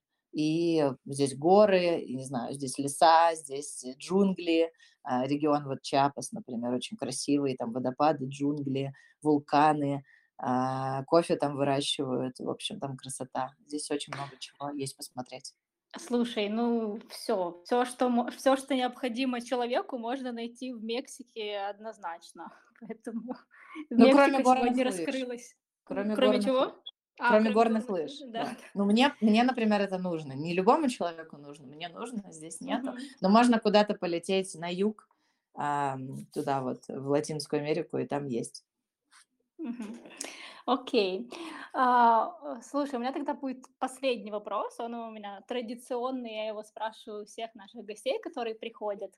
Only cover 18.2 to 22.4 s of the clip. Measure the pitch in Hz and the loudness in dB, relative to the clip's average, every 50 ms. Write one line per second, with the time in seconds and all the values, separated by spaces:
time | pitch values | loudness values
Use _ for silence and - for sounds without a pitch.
18.2 | 233 - - - - 269 269 269 269 - 285 254 254 247 247 - - 254 226 233 | 0 -2 -4 0 2 4 4 4 2 0 -2 0 0 -2 -4 -4 -6 -4 -2 -2
19.2 | 269 254 247 240 240 - 254 247 240 240 247 320 392 - 285 247 226 233 247 269 | -2 -2 -2 -4 -4 -2 -2 -2 0 0 0 -2 -2 -2 -6 -6 -6 -4 -4 -4
20.2 | 254 254 240 233 233 233 240 - 262 254 254 226 214 220 226 240 240 - - - | -6 -6 -8 -6 -8 -10 -10 -10 -10 -10 -10 -8 -6 -6 -6 -6 -6 -8 -12 -18
21.2 | 247 _ - 226 214 208 208 202 196 202 208 202 214 226 214 202 196 175 165 170 | -18 _ -12 -10 -8 -6 -6 -6 -6 -6 -8 -8 -12 -14 -12 -10 -10 -10 -10 -12
22.2 | - - - 175 | -14 -20 -18 -16